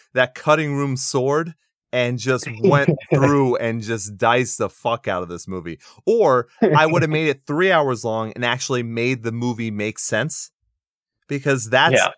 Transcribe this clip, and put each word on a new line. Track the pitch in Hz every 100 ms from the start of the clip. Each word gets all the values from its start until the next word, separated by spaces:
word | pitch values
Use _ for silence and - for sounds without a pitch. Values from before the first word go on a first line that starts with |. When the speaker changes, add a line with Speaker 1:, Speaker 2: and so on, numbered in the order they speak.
| _
Speaker 1:
that | 127 123 -
cutting | - 151 151 139
room | 143 131
sword | - 139 127 147 165 165 _ _ _
and | 123 123 123
just | 113 131 -
Speaker 2:
<laughs> | 110
Speaker 1:
went | 113 143 139 151 -
through | 147 135 143 131 120
and | 117 113
just | 107 113 98 101
diced | 117 120 127 -
the | 104
fuck | - 120 117 -
out | 92
of | 87
this | 87 -
movie. | 92 85 78 - - -
Or | 226 190 127 117 _
I | 208 151 156
would | 170
have | 160
made | 156 160
it | 135
three | - 147 185
hours | 175 143 120
long | 113 110 110
and | -
actually | 120 120 - 127
made | 117 117 120 131
the | 113
movie | 113 120 113 113
make | 104 104 107
sense. | - 113 139 - - _ _ _ _ _ _ _ -
Because | 139 143 135 113
that's, | 123 151
Speaker 2:
Yeah. | 131 95